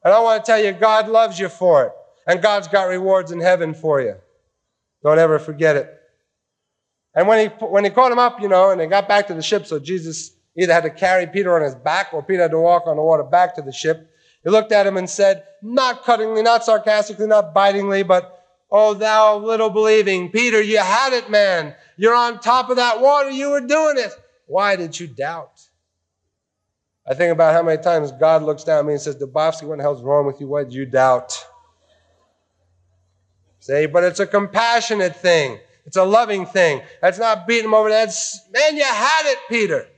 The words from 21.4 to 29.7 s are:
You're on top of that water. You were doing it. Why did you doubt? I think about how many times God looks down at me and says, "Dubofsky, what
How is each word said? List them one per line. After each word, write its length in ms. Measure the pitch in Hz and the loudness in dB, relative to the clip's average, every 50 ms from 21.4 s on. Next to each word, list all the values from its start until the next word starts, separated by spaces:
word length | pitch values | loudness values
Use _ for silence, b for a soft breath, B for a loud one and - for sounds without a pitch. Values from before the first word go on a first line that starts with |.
| 208 196 185 170 160 147 143 b b b b b | 2 2 0 -2 -4 -6 -12 b b b b b
You're 180 | 190 226 233 | 0 2 2
on 240 | 247 240 240 233 208 | 2 0 0 -4 -4
top 300 | - 220 240 254 247 247 | -2 0 0 0 0 0
of 80 | 247 247 | -2 0
that 240 | 247 240 226 220 | 0 0 0 2
water. 280 | 247 277 285 294 277 269 | 2 2 4 2 0 -2
You 220 | 269 262 277 285 | -4 -6 -4 -2
were 100 | 285 285 | -2 -4
doing 360 | 247 240 285 311 311 302 294 262 | -2 0 0 0 2 0 0 -2
it. 140 | 233 196 - _ _ _ _ _ _ _ | -4 -6 -10 _ _ _ _ _ _ _
Why 280 | 143 185 202 202 196 | -4 -2 0 0 -2
did 240 | 180 175 165 147 - | -4 -4 -10 -10 -14
you 80 | 175 160 | -14 -14
doubt? 540 | 123 110 135 151 165 170 143 - _ _ _ _ _ _ _ _ _ _ _ _ _ _ _ _ _ _ _ _ _ _ _ _ _ _ _ _ _ _ _ - | -10 -10 -10 -8 -8 -12 -16 -20 _ _ _ _ _ _ _ _ _ _ _ _ _ _ _ _ _ _ _ _ _ _ _ _ _ _ _ _ _ _ _ -10
I 60 | 135 | -4
think 180 | 135 175 170 | -2 0 -2
about 220 | 165 156 165 160 156 | 2 2 2 4 4
how 80 | 170 | 2
many 200 | 170 165 160 156 | 2 0 -2 -2
times 300 | 156 175 170 160 151 139 | 0 0 0 0 -2 -4
God 320 | 127 127 156 156 160 160 156 | -4 -2 0 2 2 2 0
looks 200 | 151 151 147 - | -2 -6 -6 -4
down 160 | 156 160 151 | -2 -2 -2
at 60 | 147 | 0
me 80 | 151 151 | -2 -4
and 80 | 143 | -6
says, 140 | 143 151 139 | -6 -10 -10
"Dubofsky, 480 | 131 139 131 127 156 156 160 160 160 160 | -10 -12 -8 -4 -2 -2 -2 -4 -6 -10
what 140 | 147 | -12